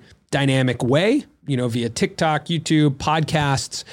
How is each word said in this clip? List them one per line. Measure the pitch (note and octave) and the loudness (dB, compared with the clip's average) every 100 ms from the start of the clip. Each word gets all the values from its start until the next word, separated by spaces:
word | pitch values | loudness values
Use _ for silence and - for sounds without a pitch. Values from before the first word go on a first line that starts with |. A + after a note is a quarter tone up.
| - _ _ | -10 _ _
dynamic | C#3 C#3 C3+ B2+ A#2+ | 0 2 2 0 0
way, | A#2+ C#3+ G3+ C#4+ - _ - | 0 2 2 0 -2 _ -6
you | B2+ | -2
know, | B2 | -2
via | A#2 A#2 | -2 -4
TikTok, | A2+ F#3+ - D#3+ D3+ D3+ | -2 -4 0 0 0 -2
YouTube, | E3 D#3+ D#3 D3+ | -4 0 4 4
podcasts. | C#3 D#3 D#3+ D3+ D#3 C#3+ C3+ - - - | 2 0 0 0 0 0 -2 -4 -12 -14